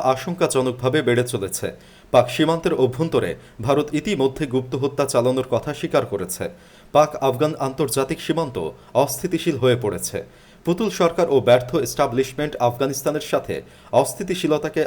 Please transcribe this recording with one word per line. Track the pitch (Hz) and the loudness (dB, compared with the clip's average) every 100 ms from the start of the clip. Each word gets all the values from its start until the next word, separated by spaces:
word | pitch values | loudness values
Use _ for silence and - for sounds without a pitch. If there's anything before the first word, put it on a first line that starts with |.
আশঙ্কাজনকভাবে | 131 131 - 175 165 135 127 123 127 151 | 2 0 -2 -2 0 0 -2 -2 0 2
বেড়ে | 131 120 | 2 2
চলেছে। | 123 113 95 - 92 - - - - | 0 -4 -6 -6 -8 -10 -16 -20 2
পাক | 131 117 | 4 4
সীমান্তের | - 156 165 165 | 2 0 2 0
অভ্যন্তরে | 143 127 123 165 139 92 76 - - | 2 2 2 0 0 0 -4 -14 -8
ভারত | 113 139 147 | 0 0 0
ইতিমধ্যে | 156 214 180 135 131 147 | -2 -2 0 0 0 -2
গুপ্ত | 123 123 | -2 -2
হত্যা | 143 139 - 139 | -4 -2 -2 0
চালানোর | 127 120 131 127 | 2 2 0 0
কথা | 113 - | -2 -2
স্বীকার | 147 170 151 113 | -6 -2 0 0
করেছে। | 101 90 - 87 - - - - | -4 -6 -6 -8 -10 -20 -20 2
পাক | 143 151 - | 4 4 2
আফগান | 135 123 151 156 | 0 2 0 0
আন্তর্জাতিক | 139 135 147 - 135 165 | -4 -2 -2 0 -2 -4
সীমান্ত | - 160 156 98 78 - - | -4 -2 -2 -4 -8 -10 -2
অস্থিতিশীল | 117 143 - 185 165 - 139 | 0 2 0 -4 -2 -2 2
হয়ে | 127 120 | 2 2
পড়েছে। | 107 90 - 95 - - - - - | 0 -4 -6 -6 -8 -16 -20 -8 -4
পুতুল | 175 220 | 0 0
সরকার | - 170 170 165 | 2 2 2 2
ও | 135 | 4
ব্যর্থ | 120 120 123 165 | 6 4 4 -2
এস্টাবলিশমেন্ট | - - 143 120 131 - 147 - | -2 0 0 0 -2 -2 -6 0
আফগানিস্তানের | 123 120 139 135 160 151 - | 0 0 -2 -2 -2 -4 -2
সাথে | 147 - 78 - - - | -2 -2 -6 -8 -18 0
অস্থিতিশীলতাকে | 117 139 - 190 185 156 151 156 156 | 2 2 -2 -6 -2 0 0 0 -2